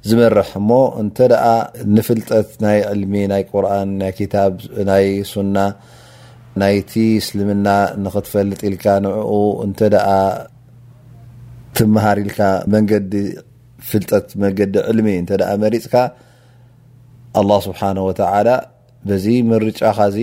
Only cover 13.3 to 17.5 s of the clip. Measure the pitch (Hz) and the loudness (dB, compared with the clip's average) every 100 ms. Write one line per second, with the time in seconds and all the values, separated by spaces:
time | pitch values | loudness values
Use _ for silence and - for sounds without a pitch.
13.3 | - - _ _ - - 107 92 101 - | -10 -18 _ _ -20 -4 -4 0 -2 -2
14.3 | 101 101 95 98 98 - 113 110 92 87 | -4 -2 0 0 0 0 0 0 -2 -2
15.3 | 98 95 104 107 113 - 123 123 - _ | -2 -2 0 -2 -2 0 0 0 -6 _
16.3 | _ _ _ _ _ _ - - - - | _ _ _ _ _ _ -20 -20 -20 -6
17.3 | 107 101 | -2 2